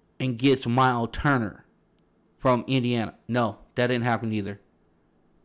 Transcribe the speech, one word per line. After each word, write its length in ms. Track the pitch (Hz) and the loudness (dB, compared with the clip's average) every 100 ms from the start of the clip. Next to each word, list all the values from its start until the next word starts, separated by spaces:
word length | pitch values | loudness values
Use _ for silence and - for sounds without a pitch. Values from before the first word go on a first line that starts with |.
| _ - | _ -6
and 180 | 131 113 | -6 0
gets 280 | 139 135 120 | 2 2 2
Myles 440 | 123 131 120 113 | 2 4 2 -4
Turner 540 | - 151 131 104 - - _ _ _ _ _ _ _ | -2 0 0 -2 -8 -20 _ _ _ _ _ _ _
from 260 | 135 120 - | 0 0 0
Indiana. 460 | 131 123 120 107 - - | -2 0 -2 -4 -8 -6
No, 320 | 123 113 101 - | -2 -2 -4 -10
that 140 | - 123 | -2 0
didn't 160 | 123 | 0
happen 280 | 120 113 113 | 0 -2 -2
either. 280 | 107 98 101 _ _ _ _ _ _ _ _ | -4 -6 -10 _ _ _ _ _ _ _ _